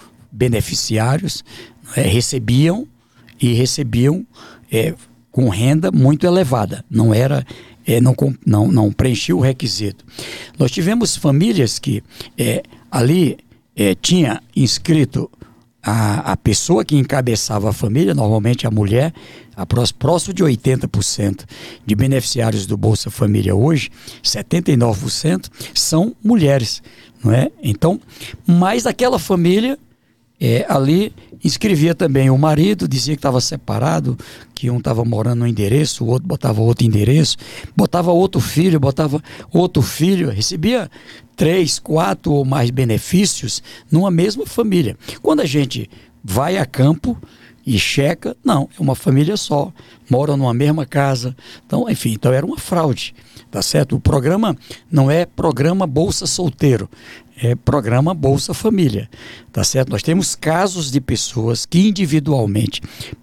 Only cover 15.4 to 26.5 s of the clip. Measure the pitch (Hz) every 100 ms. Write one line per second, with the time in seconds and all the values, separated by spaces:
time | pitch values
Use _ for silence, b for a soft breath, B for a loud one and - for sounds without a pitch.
15.4 | B B B _ - 113 107 104 - -
16.4 | - 104 - 180 - 147 127 143 123 110
17.4 | - 107 107 107 117 123 190 165 107 110
18.4 | 110 120 117 107 101 117 160 - B B
19.4 | B - 92 120 120 - 127 170 196 180
20.4 | 165 113 135 127 - - 95 - 101 98
21.4 | - B B B - 104 131 135 - 123
22.4 | 113 107 98 101 101 107 110 - 104 104
23.4 | 95 98 139 131 - B B B - -
24.4 | - 175 175 135 117 101 131 - 156 180
25.4 | - B B - - 160 214 - 214 233
26.4 | 143